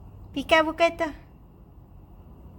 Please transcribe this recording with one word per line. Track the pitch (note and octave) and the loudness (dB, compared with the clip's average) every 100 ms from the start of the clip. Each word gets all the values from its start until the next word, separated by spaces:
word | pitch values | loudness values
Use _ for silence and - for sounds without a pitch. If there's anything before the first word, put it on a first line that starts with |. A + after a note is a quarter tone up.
| - - - | -20 -20 -12
પીકાબુ | C#4+ - D#4+ D#4 | -6 2 4 4
કર | D#4 E4+ | 2 2
તો. | E4 D#4+ - - - - - - - - - - - - - - | 2 -6 -6 -18 -20 -20 -20 -20 -20 -20 -20 -20 -20 -20 -20 -20